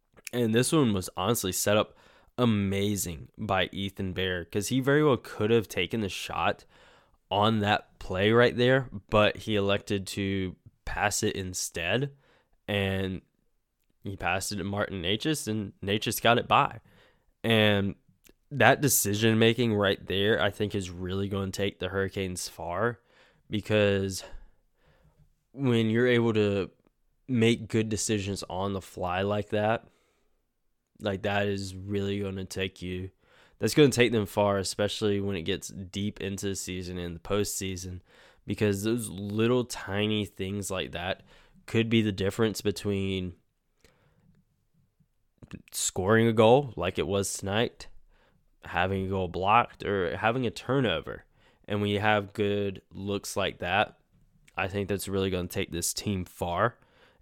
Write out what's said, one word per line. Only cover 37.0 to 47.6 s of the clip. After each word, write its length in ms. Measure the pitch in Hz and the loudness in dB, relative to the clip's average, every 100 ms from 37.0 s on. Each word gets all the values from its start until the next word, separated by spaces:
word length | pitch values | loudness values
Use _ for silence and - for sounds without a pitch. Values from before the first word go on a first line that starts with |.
| 87 82 | -8 -8
the 40 | |
postseason, 840 | - 101 98 - 95 90 92 90 - - - _ - | -4 -2 -2 -4 -6 -6 -10 -12 -16 -20 -20 _ -6
because 380 | 104 107 98 | 0 2 2
those 260 | 107 120 101 | 0 -2 -4
little 540 | 87 101 107 113 127 | -8 -6 0 2 2
tiny 600 | 113 - - 98 107 107 98 | 0 -6 -6 -2 0 0 -4
things 440 | - 95 101 95 | -6 -6 -6 -6
like 220 | 92 69 | -6 -6
that 320 | 82 90 - - - _ - - | -6 -6 -8 -12 -20 _ -20 -4
could 240 | 113 113 | -2 2
be 140 | 113 | 2
the 80 | 107 | 2
difference 500 | 95 98 - 113 95 | 0 -2 0 0 0
between 720 | 104 95 104 98 98 95 90 87 _ _ _ _ _ _ _ _ _ _ _ _ _ _ _ _ _ _ _ _ - - - | -4 -4 -2 -2 -2 -4 -6 -10 _ _ _ _ _ _ _ _ _ _ _ _ _ _ _ _ _ _ _ _ -16 -16 -12
scoring 560 | - - - 92 113 113 | -6 -4 0 4 6 6
a 60 | |
goal 400 | 110 110 131 139 80 | 8 8 8 4 -4
like 240 | 87 92 | -4 -2
it 80 | 76 | 0
was 260 | 101 95 | 0 -2
tonight, 540 | - 98 104 | -4 -2 0